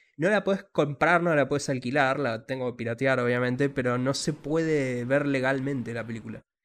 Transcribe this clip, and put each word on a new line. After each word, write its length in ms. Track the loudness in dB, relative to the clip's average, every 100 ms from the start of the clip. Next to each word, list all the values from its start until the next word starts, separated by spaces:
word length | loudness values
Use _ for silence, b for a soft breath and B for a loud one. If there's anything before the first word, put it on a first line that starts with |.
| _ -2
no 120 | 2
la 140 | 2
podés 220 | 2 -2 -2
comprar, 580 | 0 0 2 4 4
no 100 | 4
la 140 | 2 2
podés 220 | 0 -2
alquilar, 500 | -4 0 2 2 2
la 260 | -2 -4 -6
tengo 240 | -6 -4
que 60 | -4
piratear, 440 | -6 -2 0 2
obviamente, 480 | 2 2 0 0 0
pero 280 | 0 -2 0
no 160 | -2
se 200 | -2 -4
puede 720 | -6 -2 -2 0 0 0 -2 0
ver 200 | 0 2
legalmente 680 | 0 0 0 -2 -4 -4
la 120 | -6 -8
película. 380 | -8 -10 -14 -16 _